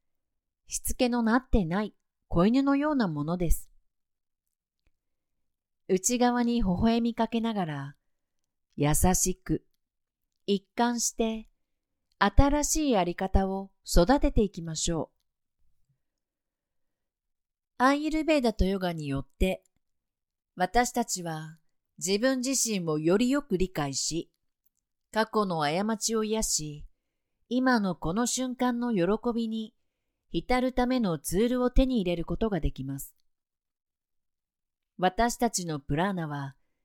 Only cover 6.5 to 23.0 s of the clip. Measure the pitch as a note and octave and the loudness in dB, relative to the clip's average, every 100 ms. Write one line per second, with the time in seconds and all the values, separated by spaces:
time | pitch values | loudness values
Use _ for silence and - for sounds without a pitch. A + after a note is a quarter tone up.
6.5 | A#3+ G3+ F3+ A3+ A#3 A#3 A3+ A3+ A#3 A3+ | 0 0 2 2 2 0 -2 -2 -2 -4
7.5 | G#3+ E3+ D3 C#3 - _ _ _ _ _ | -4 -4 -6 -10 -14 _ _ _ _ _
8.5 | _ _ - C#3+ D3+ F3+ F#3 - - - | _ _ -2 0 4 4 2 0 -4 -4
9.5 | D#3 _ _ _ _ _ _ _ _ - | -6 _ _ _ _ _ _ _ _ -2
10.5 | G3+ _ - A#3+ A#3+ A#3 - A3+ A3 A3 | -2 _ -2 -2 0 -4 -2 -4 -4 -12
11.5 | _ _ _ _ _ _ - G3+ - C#4 | _ _ _ _ _ _ -2 0 6 6
12.5 | C#4+ C#4+ D#4+ D4+ A3 F3 E3+ F#3+ G3+ F#3+ | 6 0 0 0 2 0 -2 -2 0 0
13.5 | G3 G3 _ - - F3 C#4+ D4 C4 G#3 | -4 -10 _ 2 4 6 4 2 2 0
14.5 | - E3 D#3+ - E3 - _ _ _ _ | -2 -12 -6 -4 -4 -6 _ _ _ _
15.5 | _ _ _ _ _ _ _ _ _ _ | _ _ _ _ _ _ _ _ _ _
16.5 | _ _ _ _ _ _ _ _ _ _ | _ _ _ _ _ _ _ _ _ _
17.5 | _ _ - B3+ C#4+ D4+ D#4 D4+ D4+ A#3+ | _ _ 0 2 2 0 -2 2 2 2
18.5 | G#3 F#3 G3 F#3 E3 D3 C#3 - - F#3+ | 2 0 0 -4 -6 -6 -6 -6 -2 -2
19.5 | F#3 _ _ _ _ _ _ _ _ _ | -2 _ _ _ _ _ _ _ _ _
20.5 | - F3+ A#3 B3 - A#3 F#3 E3+ D#3 D#3 | -4 0 2 0 0 -4 -4 -6 -8 -10
21.5 | D#3+ _ _ _ - D#3+ G3+ B3+ C4 B3 | -16 _ _ _ -10 -2 2 2 0 -2
22.5 | C4 A3+ G3+ E3 D3+ | -2 0 -2 -2 0